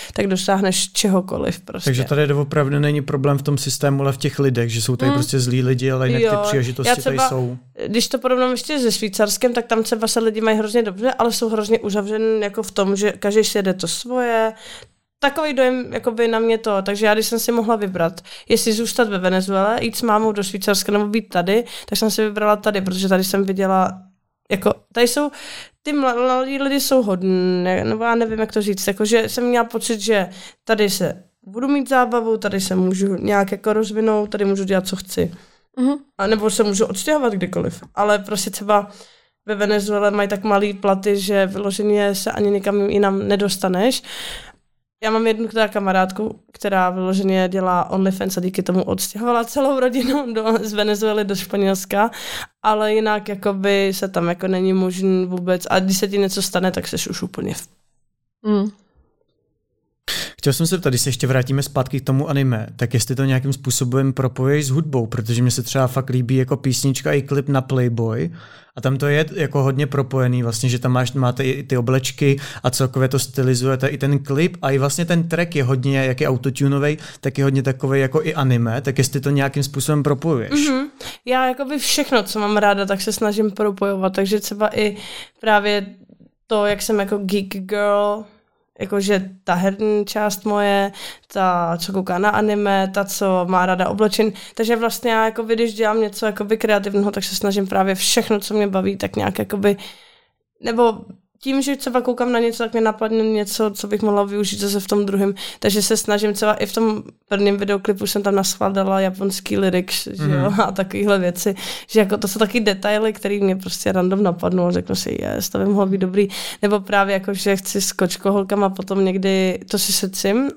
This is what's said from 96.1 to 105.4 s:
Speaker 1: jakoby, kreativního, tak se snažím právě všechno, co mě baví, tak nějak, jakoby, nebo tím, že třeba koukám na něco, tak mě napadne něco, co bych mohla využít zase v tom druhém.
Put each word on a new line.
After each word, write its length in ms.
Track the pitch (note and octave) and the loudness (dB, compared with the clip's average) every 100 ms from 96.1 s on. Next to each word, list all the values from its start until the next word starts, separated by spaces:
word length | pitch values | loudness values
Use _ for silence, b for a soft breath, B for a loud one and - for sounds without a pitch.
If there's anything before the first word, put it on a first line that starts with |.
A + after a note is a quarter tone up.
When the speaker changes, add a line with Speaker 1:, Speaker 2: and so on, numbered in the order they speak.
| G#3 G#3+ | -2 -4
Speaker 1:
jakoby, 320 | G#3 G3+ A3 | -2 -2 0
kreativního, 540 | G#3+ G3+ G3 G3+ G3+ | 2 2 2 0 0
tak 120 | G3+ | -2
se 120 | F#3+ F#3 | -4 -2
snažím 320 | G3+ G3+ F#3+ | -2 0 0
právě 280 | G3 F#3+ F#3+ | 0 0 0
všechno, 440 | - - A3 G#3 | 0 2 2 0
co 140 | - | 0
mě 140 | G#3+ G3+ | 0 0
baví, 300 | F#3+ F#3+ G3 | 0 -2 -2
tak 180 | G3 - | -4 -2
nějak, 240 | G3+ F#3+ | -2 -2
jakoby, 380 | G3+ G3 G3+ G3 B B B B B _ _ _ | -4 0 0 0 B B B B B _ _ _
nebo 300 | A#3 A3+ A#3 F#3+ - - _ _ | -4 2 2 0 -8 -20 _ _
tím, 200 | C4+ C4+ | -2 0
že 140 | C4+ C#4 | 0 -2
třeba 260 | C4 B3 | -2 0
koukám 300 | B3 B3 A#3+ | 0 0 0
na 80 | A#3+ | 2
něco, 240 | A#3 A3+ | 0 -2
tak 100 | A3+ | -2
mě 80 | A3+ | 0
napadne 420 | A3 G#3+ A3 A3 | 0 0 0 0
něco, 480 | A3 G#3+ G3+ - G#3+ | 2 0 -2 -2 -2
co 160 | G#3 G#3 | -2 -4
bych 140 | G#3 | 0
mohla 220 | G#3+ G3+ | 2 2
využít 360 | G3+ G3+ G3 G#3 | 0 -2 -4 -2
zase 200 | G3+ G3+ | -2 -2
v 80 | F#3+ | 0
tom 180 | G#3 G3 | 0 2
druhém. 280 | G3 G3 G3 | 2 0 0